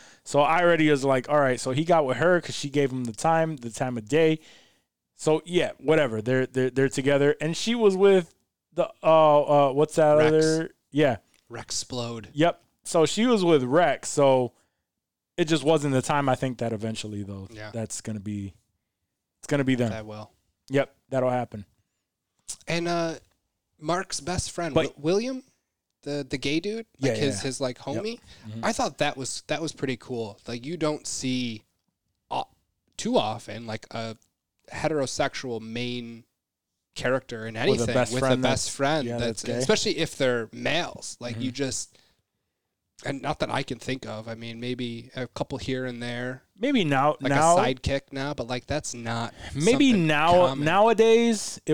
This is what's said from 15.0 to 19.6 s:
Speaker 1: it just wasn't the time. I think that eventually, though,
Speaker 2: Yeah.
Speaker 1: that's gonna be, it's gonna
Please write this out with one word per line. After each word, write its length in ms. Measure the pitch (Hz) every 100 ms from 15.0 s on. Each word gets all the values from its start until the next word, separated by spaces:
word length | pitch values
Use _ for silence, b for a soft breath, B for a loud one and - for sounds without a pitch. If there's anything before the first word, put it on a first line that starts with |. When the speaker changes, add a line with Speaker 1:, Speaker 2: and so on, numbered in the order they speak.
| _ _ _ -
Speaker 1:
it 80 | 160
just 180 | 160
wasn't 300 | 135 160 143 131
the 60 |
time. 260 | 123 147 139
I 60 | 127
think 220 | 135 117
that 120 | 117
eventually, 500 | 110 110 110 107 104
though, 240 | 98 98 95
Speaker 2:
Yeah. 200 | 110 107
Speaker 1:
that's 300 | 113 110 -
gonna 180 | - 107
be, 340 | 101 104 98 - _ _ _ _ _ _ _ _
it's 80 | -
gonna 160 | 143